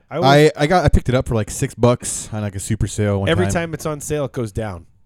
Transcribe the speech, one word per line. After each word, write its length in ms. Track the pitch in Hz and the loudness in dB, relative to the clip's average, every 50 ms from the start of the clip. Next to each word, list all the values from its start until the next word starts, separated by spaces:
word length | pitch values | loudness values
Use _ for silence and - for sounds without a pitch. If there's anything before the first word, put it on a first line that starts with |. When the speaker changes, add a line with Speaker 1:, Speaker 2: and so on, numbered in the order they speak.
| _ _ | _ _
Speaker 1:
I 40 | 123 | -4
always 340 | 151 131 135 143 147 151 151 - | 0 4 6 6 6 6 4 4
Speaker 2:
I, 60 | - 147 | 2 0
I 40 | |
got, 180 | 147 190 180 151 | 2 2 2 4
I 40 | 143 | 4
picked 200 | - 190 - - | 4 4 2 2
it 40 | 120 | 0
up 120 | 113 - | 0 0
for, 80 | - 117 | 0 -2
like, 160 | 110 104 - | -2 -2 -4
six 220 | - - 139 131 - | -6 -6 -6 -6 0
bucks 580 | - 117 120 123 - - - - - - - 113 | 2 2 2 2 2 -2 -8 -8 -10 -10 -10 -8
on, 80 | 107 | -6
like, 140 | 107 104 95 | -6 -6 -6
a 40 | 98 | -8
super 280 | - - 110 - - | -6 -4 -2 -2 -2
sale 320 | - - - 104 104 101 98 | -4 -2 -2 0 0 0 0
one 100 | 98 - | 0 0
Speaker 1:
Every 160 | 165 170 185 | 2 2 0
Speaker 2:
time. 80 | - - | 0 0
Speaker 1:
time 200 | 170 165 165 156 | -2 -4 -4 -8
it's 100 | 143 - | -8 -6
on 160 | 160 151 143 | -6 -6 -6
sale, 240 | 123 - 151 151 139 | -6 -6 -4 -4 -4
it 60 | 120 | -4
goes 200 | - 135 120 107 | -6 -6 -8 -6
down. 360 | - 117 110 107 92 85 82 _ _ _ _ | -6 -8 -8 -6 -8 -12 -14 _ _ _ _